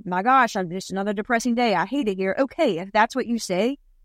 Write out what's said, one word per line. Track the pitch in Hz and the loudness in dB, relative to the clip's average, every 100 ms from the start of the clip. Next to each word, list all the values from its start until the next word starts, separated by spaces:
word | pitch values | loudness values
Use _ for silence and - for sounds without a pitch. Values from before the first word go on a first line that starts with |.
my | 175 180 | -2 0
gosh, | 214 269 233 208 | 4 4 4 0
I'm | 180 | -4
just | 185 - | -6 -6
another | 190 196 | -4 -2
depressing | 208 233 233 247 | -4 -2 0 0
day. | 233 240 | 2 2
I | 180 190 | 2 0
hate | 285 214 | -2 -2
it | 190 | -2
here." | 190 - | -2 0
Okay, | 269 - 302 165 | -2 2 0 0
if | 190 | -2
that's | 214 226 262 | 2 2 0
what | 220 | -2
you | 233 | -4
say, | - 180 233 285 _ _ | -2 0 0 -2 _ _